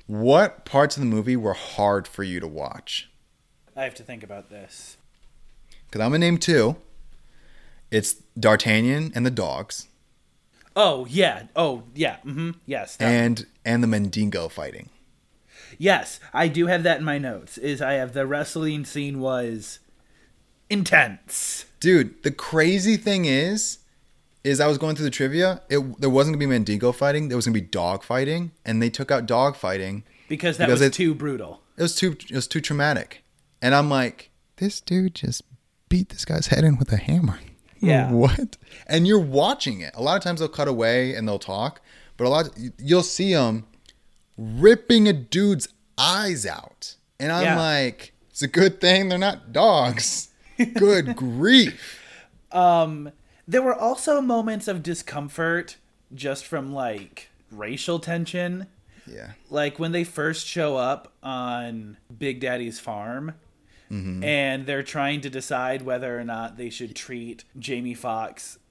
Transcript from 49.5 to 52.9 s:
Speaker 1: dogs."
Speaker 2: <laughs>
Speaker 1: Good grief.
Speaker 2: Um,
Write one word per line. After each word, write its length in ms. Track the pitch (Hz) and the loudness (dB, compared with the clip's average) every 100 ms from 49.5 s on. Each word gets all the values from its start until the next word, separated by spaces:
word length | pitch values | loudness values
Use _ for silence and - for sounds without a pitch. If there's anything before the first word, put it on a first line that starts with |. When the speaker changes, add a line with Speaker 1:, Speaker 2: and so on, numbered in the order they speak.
Speaker 1:
dogs." 760 | 127 214 160 123 113 - - - _ - - | 4 6 6 4 0 -4 -6 -10 _ -10 -2
Speaker 2:
<laughs> 160 | 233 | 0
Speaker 1:
Good 420 | 233 202 190 131 117 | 4 6 6 2 -4
grief. 800 | 127 120 190 262 165 - - - - - - _ - | -4 0 6 6 6 -2 -18 -20 -20 -20 -20 _ -4
Speaker 2:
Um, 580 | 180 180 170 160 | 2 4 4 2